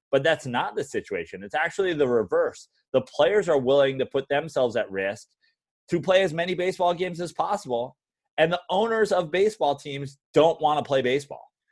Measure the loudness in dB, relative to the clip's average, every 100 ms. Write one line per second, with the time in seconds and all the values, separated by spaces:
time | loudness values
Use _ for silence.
0 | _ 0 2 -2 -2 -4 -4 -6 -6 -8
1 | -6 -8 -8 -12 -8 -4 -4 -2 -2 0
2 | 2 0 0 -2 -2 -6 -20 _ _ -2
3 | -2 0 2 2 2 2 2 2 2 0
4 | -4 -4 -2 -2 -2 -2 0 -2 -4 -4
5 | -4 -4 -12 _ _ _ _ _ -4 -2
6 | 2 2 2 0 -4 -2 -4 0 0 0
7 | -4 -6 -8 -4 -4 -4 -4 -4 -4 -12
8 | _ _ _ 0 2 0 -2 0 0 0
9 | 2 0 0 0 0 2 0 0 -6 -10
10 | -10 -14 _ 4 4 4 2 2 2 2
11 | 2 0 -2 -16 -18 _ _